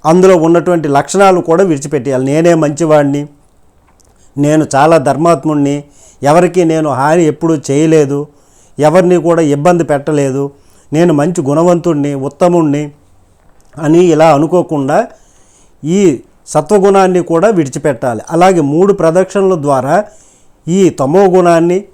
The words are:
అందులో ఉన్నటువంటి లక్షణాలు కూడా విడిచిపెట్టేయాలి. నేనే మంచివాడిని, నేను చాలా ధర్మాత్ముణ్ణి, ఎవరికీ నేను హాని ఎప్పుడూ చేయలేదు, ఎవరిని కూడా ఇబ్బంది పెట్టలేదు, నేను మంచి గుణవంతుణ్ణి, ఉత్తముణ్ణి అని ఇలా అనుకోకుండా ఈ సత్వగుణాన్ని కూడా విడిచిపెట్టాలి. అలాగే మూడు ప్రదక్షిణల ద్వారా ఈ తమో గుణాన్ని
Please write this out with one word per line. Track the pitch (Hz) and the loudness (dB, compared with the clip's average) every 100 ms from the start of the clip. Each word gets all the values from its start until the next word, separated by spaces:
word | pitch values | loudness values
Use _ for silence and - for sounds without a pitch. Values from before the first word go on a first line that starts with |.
| 151 | 2
అందులో | 180 190 180 | 4 4 4
ఉన్నటువంటి | 160 170 151 170 151 | 2 0 0 -2 -2
లక్షణాలు | 139 139 190 196 180 | -4 -2 0 2 2
కూడా | 160 165 | 0 0
విడిచిపెట్టేయాలి. | 190 147 147 147 123 127 131 | 0 -2 -4 -6 -4 -4 -2
నేనే | 151 170 | 0 2
మంచివాడిని, | 170 147 143 165 151 143 143 143 _ _ _ _ _ _ _ _ _ _ - | 0 -2 -2 0 2 2 -4 -8 _ _ _ _ _ _ _ _ _ _ -4
నేను | 147 156 143 - | 0 0 0 0
చాలా | 156 165 | 2 2
ధర్మాత్ముణ్ణి, | 135 135 170 165 160 151 139 143 143 _ - _ | 0 -2 0 0 -2 -2 -2 -4 -10 _ -20 _
ఎవరికీ | 135 165 175 180 | 0 2 2 0
నేను | 165 160 156 | 0 -2 -2
హాని | 127 143 170 160 | -2 0 2 0
ఎప్పుడూ | 139 165 156 - | -2 -2 -2 -2
చేయలేదు, | 143 160 160 139 143 147 _ _ _ _ - | -2 2 2 0 -4 -8 _ _ _ _ -2
ఎవరిని | 147 175 180 175 | 2 2 2 0
కూడా | 160 165 | 0 0
ఇబ్బంది | 156 143 160 180 | 0 0 0 0
పెట్టలేదు, | 151 143 143 151 139 135 139 - _ _ _ | -2 -4 -2 -2 -2 -4 -6 -10 _ _ _
నేను | 147 175 | 0 2
మంచి | 151 151 175 | 2 0 -2
గుణవంతుణ్ణి, | 135 143 180 175 170 151 143 139 | -2 0 2 0 -2 -2 -4 -6
ఉత్తముణ్ణి | 135 - 180 175 156 143 151 143 _ _ _ _ _ _ _ - | -8 -2 0 2 0 -2 -6 -14 _ _ _ _ _ _ _ -8
అని | 147 165 180 | 0 2 4
ఇలా | 151 160 | 4 4
అనుకోకుండా | 143 156 180 175 151 135 170 240 - _ _ _ _ _ _ | 2 2 -2 -2 -4 -2 -2 -4 -12 _ _ _ _ _ _
ఈ | 143 190 190 120 - _ - | -4 0 0 0 -10 _ -6
సత్వగుణాన్ని | 151 151 208 196 196 190 180 | -6 0 0 2 2 2 0
కూడా | 170 165 202 | -2 0 0
విడిచిపెట్టాలి. | 196 139 143 151 127 131 110 - | 0 -4 -4 -6 -4 -6 -6 -6
అలాగే | 165 185 180 | 0 2 2
మూడు | 139 156 196 | 0 0 0
ప్రదక్షిణల | 190 165 170 185 202 190 180 | 2 0 0 -2 -2 -2 -2
ద్వారా | 143 135 131 175 208 - _ _ _ _ - | -2 -2 0 -2 -2 -16 _ _ _ _ -4
ఈ | 185 180 | 0 0
తమో | - 135 175 | 0 0 2
గుణాన్ని | 196 185 175 165 170 185 202 | 4 2 2 2 0 -2 -6